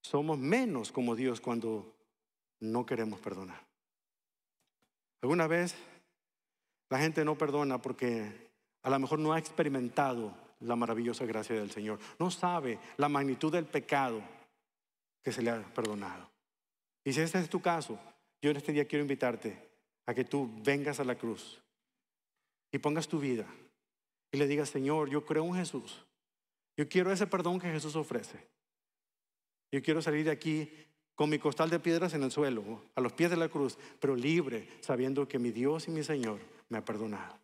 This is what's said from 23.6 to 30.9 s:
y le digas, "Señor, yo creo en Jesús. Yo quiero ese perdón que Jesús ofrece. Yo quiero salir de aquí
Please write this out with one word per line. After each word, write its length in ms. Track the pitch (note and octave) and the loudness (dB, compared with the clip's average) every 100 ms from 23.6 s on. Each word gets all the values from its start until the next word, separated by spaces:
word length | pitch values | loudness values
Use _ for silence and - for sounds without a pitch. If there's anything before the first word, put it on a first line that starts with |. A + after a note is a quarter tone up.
| - _ _ _ _ _ _ | -20 _ _ _ _ _ _
y 60 | C#3 | 0
le 100 | C#3+ | 2
digas, 220 | D3 C#3 | 2 0
"Señor, 400 | C#3 C3+ D#3 C#3+ | 0 2 2 2
yo 160 | D3 | 0
creo 180 | D3 D#3 | 2 0
en 120 | E3 | 2
Jesús. 500 | F3+ E3+ C3 - - - _ _ _ _ _ _ - | 0 -2 -6 -8 -18 -20 _ _ _ _ _ _ -4
Yo 100 | D3 | 2
quiero 240 | F#3 F3+ | 2 2
ese 160 | F#3+ G3+ | 2 2
perdón 320 | F#3 E3+ F3+ | 2 0 0
que 100 | E3+ | -2
Jesús 280 | D#3 D3+ D#3 | -2 -2 -4
ofrece. 500 | D3 A#2+ - - - _ _ _ _ _ _ _ _ _ _ _ _ | -2 -4 -6 -16 -20 _ _ _ _ _ _ _ _ _ _ _ _
Yo 120 | C#3 | -2
quiero 200 | C3 D#3 | 2 2
salir 220 | D#3+ D3+ | 2 2
de 80 | D#3 | 2
aquí 400 | D3 D#3+ D#3 D3+ - - | 0 -2 -2 -4 -10 -20